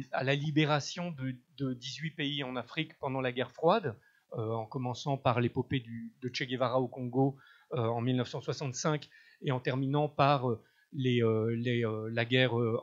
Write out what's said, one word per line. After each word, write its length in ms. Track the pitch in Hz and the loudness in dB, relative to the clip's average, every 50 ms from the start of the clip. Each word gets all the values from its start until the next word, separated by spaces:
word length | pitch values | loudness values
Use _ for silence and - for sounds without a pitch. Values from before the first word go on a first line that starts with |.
| 139 - - | -2 -4 -4
à 100 | - 127 | -2 0
la 120 | 135 143 | 0 0
libération 760 | 143 143 160 143 156 156 143 151 143 139 - - 180 175 175 160 | 0 0 0 2 4 4 4 4 2 0 -2 -6 -6 -6 -6 -6
de, 220 | 135 131 131 127 - _ _ _ | -6 -6 -6 -6 -8 _ _ _
de 160 | - 139 131 127 | -4 -4 -4 -4
dix-huit 380 | 120 120 131 - 139 156 156 - | -4 -8 -12 -10 -8 -8 -8 -6
pays 320 | - 147 139 147 143 139 | -4 -4 -4 -2 -4 -4
en 100 | 127 127 | -4 -4
Afrique 420 | 123 113 - - 160 160 - - _ | -6 -8 -6 -4 -6 -6 -6 -6 _
pendant 220 | 151 135 131 135 | -6 -4 -2 -2
la 120 | 131 127 123 | -2 -2 -2
guerre 180 | 127 123 123 - | -2 -4 -4 -2
froide, 440 | - 160 165 196 226 190 127 101 - _ _ _ _ _ - - | 0 4 4 4 4 2 -2 -6 -8 _ _ _ _ _ -10 -6
euh, 160 | 127 107 110 | -4 -2 -2
en 160 | 113 113 110 | -2 -4 -4
commençant 500 | 110 - 135 123 123 120 - - 147 139 | -6 -6 -4 -4 -4 -4 -4 -4 -2 -2
par 240 | 127 - 135 113 120 | 0 2 2 4 4
l'épopée 400 | 120 113 - 131 123 - 147 131 | 2 2 2 0 -2 0 -2 -2
du, 320 | 113 117 117 113 113 - - _ | -2 -4 -10 -10 -10 -12 -12 _
de 100 | - 120 - | -10 -8 -6
Che 100 | - 143 | -6 -6
Guevara 360 | 123 127 120 131 117 123 131 | -4 -2 0 0 2 2 2
au 80 | 127 117 | 0 0
Congo, 480 | - 135 123 120 120 131 135 139 135 - - - - - _ - - | -4 -6 -6 0 2 4 4 4 2 -2 -10 -20 -20 -20 _ -6 -2
euh, 60 | 123 | 0
en 220 | 113 113 120 117 | 0 0 0 0
mille 160 | 117 127 127 | 0 2 2
neuf 120 | 127 117 - | 2 0 -2
cent 120 | - 131 | -4 -6
soixante-cinq 680 | - - 135 - 156 131 120 - - 160 151 147 - - _ - - - _ - - | -6 -6 -6 -4 -6 -6 -4 -2 0 0 0 0 -2 -8 _ -20 -20 -20 _ -8 -4
et 80 | 151 127 | -2 -2
en 80 | 127 | -2
terminant 480 | - 151 127 135 135 135 143 147 151 143 | 0 -2 0 0 0 0 0 0 0 0
par, 420 | - - 143 139 143 131 127 123 | 2 4 4 4 4 4 2 0
euh, 120 | 113 110 - _ _ _ _ _ - | -2 -2 -6 _ _ _ _ _ -8
les, 300 | 139 127 127 123 120 117 | -4 0 2 2 4 4
euh, 320 | 113 110 110 110 117 117 | 4 4 4 2 0 0
les, 280 | 117 120 123 120 117 117 | -2 0 0 0 0 0
euh, 240 | 110 110 107 110 113 117 | -2 -2 -4 -6 -4 -2
la 120 | 120 120 | -2 0
guerre, 340 | 117 127 127 131 120 117 120 | 2 4 4 4 4 4 2
euh, 180 | 120 113 113 - | 2 2 0 0